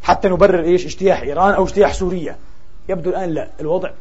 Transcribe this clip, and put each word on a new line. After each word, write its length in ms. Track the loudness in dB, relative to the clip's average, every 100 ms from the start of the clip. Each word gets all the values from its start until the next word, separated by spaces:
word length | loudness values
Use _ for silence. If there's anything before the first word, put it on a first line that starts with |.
حتى 260 | 0 2 2
نبرر 360 | 4 4 4
إيش؟ 220 | 2 2 0
اجتياح 360 | -2 0 0
إيران 320 | -2 2 2
أو 100 | 4
اجتياح 280 | 0 4 2
سوريا". 440 | 2 -2 -2 -6 -8 -10 -10 -10 -10 -6
يبدو 220 | -4 -2
الآن 200 | -4 -2
لا، 180 | -4 -6 -8
الوضع 300 | -2 -2 -2 -8